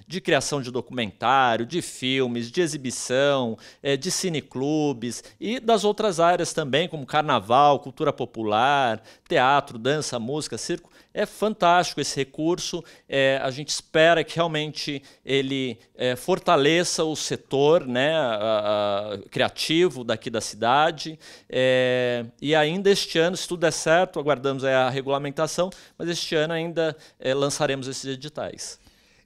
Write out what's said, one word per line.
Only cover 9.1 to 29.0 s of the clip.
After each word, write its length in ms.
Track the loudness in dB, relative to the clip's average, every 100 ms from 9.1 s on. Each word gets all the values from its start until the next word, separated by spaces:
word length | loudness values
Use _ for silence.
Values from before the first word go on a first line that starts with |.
| -16 -2
teatro, 480 | 2 4 4 0 -4
dança, 400 | -2 -2 -2 -6
música, 380 | -6 -6 -6 -8
circo. 340 | -6 -8 -10 _ _ -6
É 80 |
fantástico 760 | -6 -2 -4 2 4 4 2 -2
esse 160 | -4 -4
recurso, 680 | -4 -2 -2 -2 -4 -8 -12 -20 -4
é, 300 | 2 4 2
a 80 | -2
gente 200 | -6 -8
espera 560 | -8 0 4 6 6
que 100 | 2
realmente 640 | -2 -2 -2 -4 -6 -8 -8 -12 _
ele, 540 | -2 -2 0 -2 -4 -8 _
é, 220 | -4 -2 -2
fortaleça 880 | -2 0 2 4 4 4 2 -2
o 100 | -2
setor, 720 | -4 -6 -6 -2 2 4 4 2
né, 260 | 0 2 2
a, 1000 | 0 0 0 0 0 0 0 -2 -4
a, 140 | -10 -6
criativo 720 | -2 -2 -2 -2 2 2 0
daqui 260 | -6 -6 -4
da 120 | -6
cidade, 760 | -6 -2 2 2 2 -2 -10 -14 -20 -20 -6
é, 800 | 0 2 2 2 0 0 -2 -6 -8
e 100 | 0
ainda 380 | 2 2 2 2
este 260 | 2 2 0
ano, 200 | 0 0
se 100 | -6
tudo 140 | 0
der 120 | 0
certo, 460 | 0 2 4 2 -2
aguardamos 460 | 0 0 0 -2
aí 100 | 2
a 160 | 2 2
regulamentação, 800 | 0 -2 -2 -2 -4 -4 -2 -4 -6 -18 -10
mas 120 | -6
este 260 | -6 -2
ano 180 | -2 0
ainda, 440 | -2 -4 -2 -2 -4 -14 -8
é, 120 | -2
lançaremos 540 | 0 0 0 -2 -2 -6
esses 200 | -8 -8
editais. 760 | -10 -10 -10 -10 -10 -14 -16 _ _